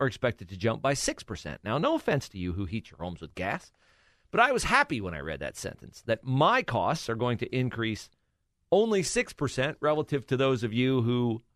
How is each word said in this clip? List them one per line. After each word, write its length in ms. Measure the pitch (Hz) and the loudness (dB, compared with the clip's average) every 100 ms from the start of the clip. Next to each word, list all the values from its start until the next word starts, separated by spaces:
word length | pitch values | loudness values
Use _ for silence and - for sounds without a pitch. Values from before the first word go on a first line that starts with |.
are 60 | 135 | -4
expected 420 | - 123 - 87 | 0 -2 -2 -10
to 80 | 95 | -2
jump 240 | 113 113 | 0 0
by 140 | 135 | 0
six 280 | 147 - 311 | 0 -2 -4
percent." 380 | - 92 - - | -8 -10 -10 -10
Now, 120 | 101 127 | -2 0
no 200 | 247 320 | 2 2
offense 340 | - 147 - | 2 0 0
to 80 | 98 | -6
you 160 | 90 | -4
who 100 | 90 | -2
heat 260 | 95 110 - | -4 -6 -8
your 60 | - | -10
homes 240 | 90 85 | -8 -8
with 140 | 78 | -12
gas, 380 | - 92 160 - _ _ _ _ _ _ | -6 -4 -4 -8 _ _ _ _ _ _
but 100 | - | 2
I 120 | 254 | 2
was 120 | 254 | 2
happy 380 | - 247 285 127 | 2 2 2 -2
when 100 | 92 | -4
I 80 | 80 | -6
read 200 | 73 76 | -6 -6
that 180 | 71 - | -6 -8
sentence, 440 | - - - - - | -10 -10 -18 -14 -2
that 180 | 113 | -2
my 380 | 131 131 165 254 | 0 4 4 4
costs 480 | - 117 92 151 - | 0 0 0 0 -4
are 40 | |
going 220 | 113 123 117 | -2 0 0
to 180 | - | -2
increase 540 | 127 127 113 113 104 - _ _ _ _ _ - | -2 -2 -2 -4 -4 -10 _ _ _ _ _ 2
only 300 | 185 226 202 | 4 4 2
six 320 | 170 240 247 | 0 0 -2
percent 420 | - 135 - 139 - | -2 -4 0 -2 0
relative 440 | 147 151 147 143 113 | 0 0 0 -2 0
to 80 | 127 | 2
those 260 | 135 131 | 2 2
of 80 | 117 | 0
you 300 | 113 127 131 | 0 2 4
who 400 | 117 123 120 110 _ | 2 2 0 -2 _